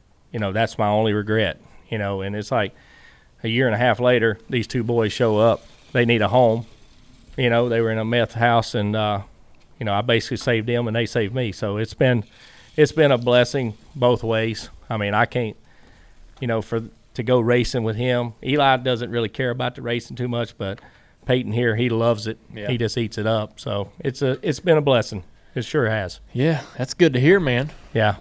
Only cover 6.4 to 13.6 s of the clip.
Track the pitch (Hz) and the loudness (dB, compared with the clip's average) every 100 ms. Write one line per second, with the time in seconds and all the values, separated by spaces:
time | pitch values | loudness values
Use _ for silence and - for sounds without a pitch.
6.4 | 120 113 117 - - - - - - - | 4 2 -4 -16 -20 -20 -20 -20 -14 -2
7.4 | 123 117 123 117 113 110 110 120 113 113 | 2 2 2 2 0 0 0 0 0 2
8.4 | 120 117 - 117 104 110 107 101 101 - | 2 2 0 -2 -2 0 0 -2 -6 -18
9.4 | - - - - 110 101 120 117 - 113 | -20 -20 -20 -10 -4 -2 0 0 -2 -6
10.4 | - 113 110 120 120 113 113 123 101 127 | -2 -2 0 -2 -2 -2 -2 -2 -4 -4
11.4 | 117 90 107 101 113 - 131 123 - - | -6 -4 -6 -4 -6 0 2 2 -2 -14
12.4 | - - - - 147 160 147 123 120 123 | -20 -20 -6 2 2 4 4 2 4 4
13.4 | 120 139 | 4 0